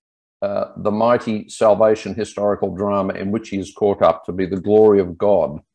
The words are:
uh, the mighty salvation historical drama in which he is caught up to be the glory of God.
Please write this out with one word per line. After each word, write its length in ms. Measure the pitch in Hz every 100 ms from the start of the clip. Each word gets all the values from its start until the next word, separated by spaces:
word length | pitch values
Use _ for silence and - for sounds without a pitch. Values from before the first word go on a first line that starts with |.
| _ _ _ _
uh, 240 | 101 101 - -
the 140 | 98
mighty 580 | 107 117 120 - 107 -
salvation 680 | - 110 101 110 107 98 95
historical 580 | 104 - 101 98 98
drama 400 | 90 101 101 95
in 180 | 90 98
which 180 | 110 -
he 80 | 98
is 160 | 87
caught 280 | - 104 95
up 220 | 85 80 -
to 60 |
be 140 | 87 90
the 160 | 95
glory 380 | 101 107 107 101
of 160 | 87 82
God. 420 | 101 87 73 76 -